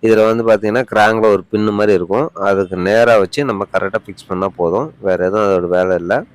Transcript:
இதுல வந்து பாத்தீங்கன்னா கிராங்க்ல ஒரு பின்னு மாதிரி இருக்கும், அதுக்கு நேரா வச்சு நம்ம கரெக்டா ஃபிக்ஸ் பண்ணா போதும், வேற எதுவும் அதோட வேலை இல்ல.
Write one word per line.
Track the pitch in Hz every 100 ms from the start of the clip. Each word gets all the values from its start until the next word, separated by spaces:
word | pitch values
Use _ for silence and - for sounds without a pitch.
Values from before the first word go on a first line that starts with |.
| 113
இதுல | 110 110
வந்து | 113 113
பாத்தீங்கன்னா | 107 107 113 127
கிராங்க்ல | 107 107 113 110 101
ஒரு | 87
பின்னு | 107 107 104
மாதிரி | 104 95
இருக்கும், | 85 101 160 - 98
அதுக்கு | 98 95 92 92
நேரா | 107 117 113
வச்சு | 95 - 143
நம்ம | 104 101
கரெக்டா | 95 98 95 -
ஃபிக்ஸ் | 95 -
பண்ணா | 92 95 90
போதும், | 85 92 151 - 101
வேற | 90 90
எதுவும் | 104 104
அதோட | 95 87 90
வேலை | 92 90
இல்ல. | 85 113 -